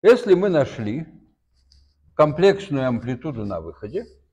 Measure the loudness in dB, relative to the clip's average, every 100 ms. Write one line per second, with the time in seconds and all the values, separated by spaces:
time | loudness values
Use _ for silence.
0 | 6 4 4 4 4 2 0 -4 -6 -6
1 | -10 -18 _ _ _ _ _ _ _ _
2 | _ 0 0 4 2 2 -4 -4 -2 -4
3 | -6 -8 -8 -8 -8 -8 -10 -14 -12 -10
4 | -12 _ _